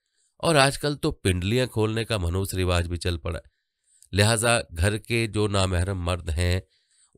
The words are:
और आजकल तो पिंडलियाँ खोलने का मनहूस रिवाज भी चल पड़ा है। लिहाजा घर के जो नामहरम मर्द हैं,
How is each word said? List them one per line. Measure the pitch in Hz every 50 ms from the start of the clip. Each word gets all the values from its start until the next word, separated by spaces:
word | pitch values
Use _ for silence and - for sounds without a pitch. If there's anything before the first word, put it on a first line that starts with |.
| _ _ _ _ _ _ _ -
और | - 170 160
आजकल | 139 135 139 139 - - 147 147
तो | 135 - 151
पिंडलियाँ | - - - 98 87 90 90 101 117 127 127 113
खोलने | - 110 107 110 110 113 110
का | - 113 101
मनहूस | 87 85 87 95 98 - -
रिवाज | 92 90 90 90 87 85
भी | 85 87 85
चल | - 90 85
पड़ा | 80 - - -
है। | - - _ _ _ _ _ _ _ _ _ _ _ _ _
लिहाजा | - 95 104 110 117 104 117 117 120 110
घर | - - 87 80 90 104 104 110
के | - - 120 117 113 107
जो | 95 104 104 101
नामहरम | 101 98 92 92 90 87 90 98 101 90 87
मर्द | 87 90 85 82 85
हैं, | 73 82 90 87 90 95 - _ _ _ _ _ _ _ _ _ _